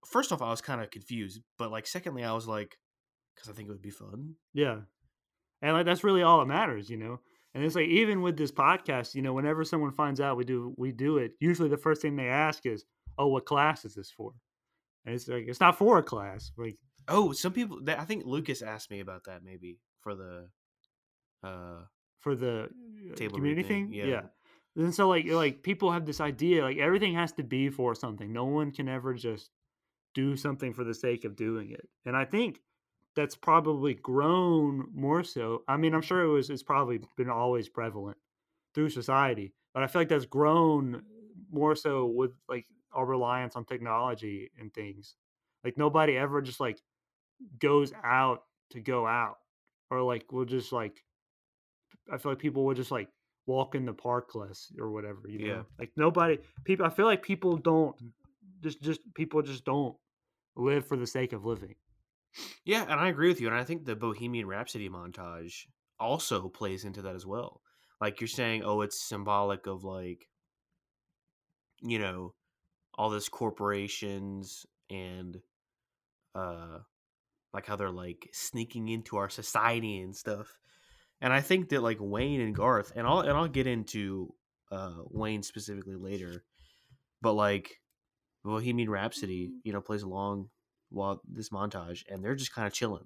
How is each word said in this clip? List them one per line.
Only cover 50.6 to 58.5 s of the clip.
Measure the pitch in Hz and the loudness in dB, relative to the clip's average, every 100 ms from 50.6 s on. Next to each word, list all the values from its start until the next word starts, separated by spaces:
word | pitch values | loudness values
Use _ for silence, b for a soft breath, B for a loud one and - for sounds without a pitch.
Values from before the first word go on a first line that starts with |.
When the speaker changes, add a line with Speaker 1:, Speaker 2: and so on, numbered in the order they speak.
| 113 | -2
Speaker 2:
like, | 123 110 - _ _ _ _ _ _ _ _ _ _ - | -4 -4 -8 _ _ _ _ _ _ _ _ _ _ -12
I | 135 | -6
feel | 143 | -4
like | 139 | -2
people | 147 135 135 | -2 0 0
will | 127 | 0
just, | 127 | -2
like, | 127 98 _ _ _ - | -4 -4 _ _ _ -2
walk | 131 135 143 | 0 0 -2
in | 127 | -6
the | |
park | 110 123 123 120 113 | -6 -2 -2 -2 -12
less | 101 95 - - | -12 -14 -18 -10
or | 110 | -8
whatever, | 107 104 101 104 | -6 -8 -12 -12
you | 107 | -8
know? | 104 | -6
Speaker 1:
Yeah. | 98 107 - | -6 -8 -12
Speaker 2:
Like, | 120 - | -10 2
nobody, | 156 170 170 147 B B - | 4 6 4 2 B B 0
people, | 190 170 | 2 2
I | |
feel | 165 214 | 4 4
like | 196 | 4
people | - 190 185 165 | 2 0 2 2
don't, | 165 160 156 - 120 _ - _ - | 4 4 4 0 -18 _ -20 _ -20